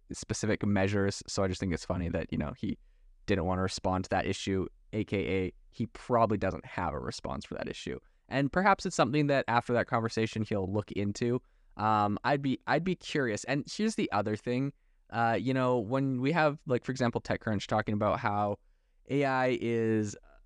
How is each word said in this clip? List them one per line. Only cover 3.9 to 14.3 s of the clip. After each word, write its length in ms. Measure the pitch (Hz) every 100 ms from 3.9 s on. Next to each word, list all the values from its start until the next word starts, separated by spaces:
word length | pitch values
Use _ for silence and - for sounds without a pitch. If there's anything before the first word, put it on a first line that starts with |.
| 92
to 60 | -
that 160 | 92 -
issue, 400 | 98 - 95 82 - -
A 100 | 107
K 420 | - 101 65 95 92
A 60 | - -
he 140 | - 113
probably 520 | - - 120 110 104
doesn't 260 | 95 87
have 300 | - - 87
a 40 | 69
response 460 | 62 - - 65
for 100 | -
that 140 | - -
issue. 300 | - - 64 - _ _
And 240 | 135 139
perhaps 340 | 185 196 196 190
it's 100 | -
something 300 | 147 151 143
that 160 | 139 -
after 240 | 120 -
that 140 | 117 -
conversation 560 | 123 113 - 110 110
he'll 280 | 104 104 95
look 220 | 104 -
into. 480 | - 101 - 120 123 - _ - -
Um, 420 | 107 107 104 104
I'd 180 | 127 147
be, 180 | 139 127 -
I'd 180 | 143
be 120 | 185 180
curious. 480 | - 151 123 104
And 200 | - 143 -
here's 240 | - 214
the 160 | 214 185
other 240 | 104 104